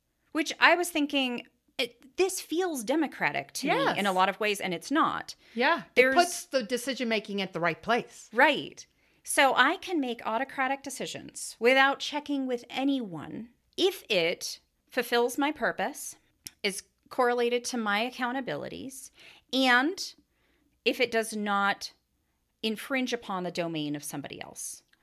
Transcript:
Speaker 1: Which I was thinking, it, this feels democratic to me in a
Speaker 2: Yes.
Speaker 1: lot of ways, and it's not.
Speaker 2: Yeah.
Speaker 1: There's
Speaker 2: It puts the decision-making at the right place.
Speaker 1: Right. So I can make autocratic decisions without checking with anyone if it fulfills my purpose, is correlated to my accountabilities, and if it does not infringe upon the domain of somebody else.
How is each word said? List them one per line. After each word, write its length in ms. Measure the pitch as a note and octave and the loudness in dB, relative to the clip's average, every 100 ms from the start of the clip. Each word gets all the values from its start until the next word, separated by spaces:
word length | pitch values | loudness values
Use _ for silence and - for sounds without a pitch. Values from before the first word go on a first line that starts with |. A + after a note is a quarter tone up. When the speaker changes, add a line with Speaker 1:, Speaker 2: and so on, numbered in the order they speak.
| _ _ _ | _ _ _
Speaker 1:
Which 220 | D4+ D#4 - | -4 -4 4
I 160 | C4+ F4 | 4 4
was 140 | E4+ | 2
thinking, 560 | D#4 C#4+ C#4 B3+ A#3+ - _ _ - | 0 0 0 -2 -4 -10 _ _ -6
it, 380 | A#3+ - - - | -6 -6 -8 0
this 220 | F#4 - | 0 0
feels 420 | - D#4+ F#4 C#4 G#3 | -4 -2 0 -2 0
democratic 680 | D#4 D#3 - D#3 C#3 C#3 | 0 0 0 -2 -2 -6
to 140 | - C#4+ | -4 0
me 60 | A4+ C5+ - | 2 2 2
in 60 | G3+ | 2
a 40 | |
Speaker 2:
Yes. 60 | F#3 | 4
Speaker 1:
lot 140 | F#3+ | 2
of 100 | F#3+ | 2
ways, 200 | G#3 G3+ | -2 0
and 120 | F#3 | -2
it's 160 | E3+ - | -4 0
not. 460 | D4+ G3 D#2+ - - _ | 2 2 0 -8 -16 _
Speaker 2:
Yeah. 300 | A3+ C#4 D#4+ - | 0 2 2 2
Speaker 1:
There's 200 | - C4 | 6 6
Speaker 2:
It 40 | C4+ | 6
puts 280 | F4 - - | 4 0 -2
the 180 | C4+ | -2
decision-making 800 | G#3 A#3+ C#4 C4 A#3 G#3+ G#3 G3 | 0 -2 -2 -4 -2 -2 -2 -4
at 100 | F#3 | -4
the 60 | E3 | -2
right 220 | E3+ D#3+ | -2 -2
place. 480 | G3+ A#3 - - - | 0 0 -2 -14 -4
Speaker 1:
Right. 520 | A3 D4+ A3 C3+ - - _ _ _ | 4 4 4 -4 -14 -20 _ _ _
So 300 | - - C4+ - | -2 4 6 6
I 200 | C4+ F#4 | 4 2
can 220 | - E4+ | -2 -2
make 260 | B3+ A3+ - | -2 -4 -4
autocratic 560 | A3+ C4 - C4 C#4 | -2 -2 -2 -2 -2
decisions 720 | C#4 - E3+ - - - - - | -6 -8 -8 -8 -14 -12 -14 2
without 400 | A3+ C4+ C4+ C4+ | 4 6 6 2
checking 480 | - D4 D4 C#4 C4 | -4 -6 -4 -4 -2
with 160 | A#3+ - | -4 -6
anyone 800 | - C#4 C4+ G3+ D#3+ - - A#3 _ _ - | -2 0 0 -4 -8 -10 -10 -12 _ _ 0
if 280 | F#4 - - | 0 0 0
it 500 | F#3+ E3 - - - _ _ _ | 2 2 0 -8 -12 _ _ _
fulfills 480 | B3+ A#3+ A#3+ B3 C4+ | -4 0 2 2 0
my 140 | C#4+ | -2
purpose, 640 | - G3+ F3 G#3+ - - - _ _ - - | 0 -4 -2 -4 -6 -14 -16 _ _ -20 -6
is 200 | G3+ F#3 - _ _ | -6 -6 -12 _ _
correlated 540 | - A#3+ B3 A#3+ A#3+ A#3+ | 0 2 2 2 0 -2
to 120 | A#3+ | -4
my 320 | G#3+ G3+ B3 | -2 0 -2
accountabilities, 1040 | B3 B3 C4+ A3+ C#3+ B2+ - C4 - - - - - _ | -4 -4 -4 -6 -6 -8 -10 -12 -14 -18 -20 -20 -20 _
and 600 | B3+ C4 B3 D4 G4 - - _ _ _ _ _ _ A#3 | 2 4 4 2 -2 -8 -12 _ _ _ _ _ _ -2
if 160 | C4+ | 0
it 100 | A#3+ | 0
does 240 | A3+ A3 G#3+ | 0 -2 -4
not 560 | G#3 G3+ G3+ G3+ - - _ _ _ _ _ _ | -2 2 0 -2 -8 -16 _ _ _ _ _ _
infringe 480 | A3 G#3+ - C4 B3 | -4 -4 -4 -2 -2
upon 320 | - - F#3 | -4 -4 -4
the 80 | F3+ | -4
domain 440 | F3+ E3+ D#3+ D3 D3 | -4 -4 -4 -4 -6
of 80 | |
somebody 380 | - D3 - - | -8 -10 -10 -14
else. 400 | - - - - _ _ | -14 -12 -14 -14 _ _